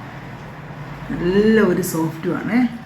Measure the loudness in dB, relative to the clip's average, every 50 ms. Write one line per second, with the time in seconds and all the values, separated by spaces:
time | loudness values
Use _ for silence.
0 | -12 -12 -12 -12 -12 -12 -12 -12 -12 -14 -14 -14 -14 -12 -12 -12 -12 -10 -10 -10
1 | -8 -6 -4 0 2 4 4 6 6 6 6 6 6 4 4 2 0 -2 -2 -2
2 | -2 -2 -2 -4 -4 -4 -4 -2 -2 0 2 2 2 2 0 -6 -12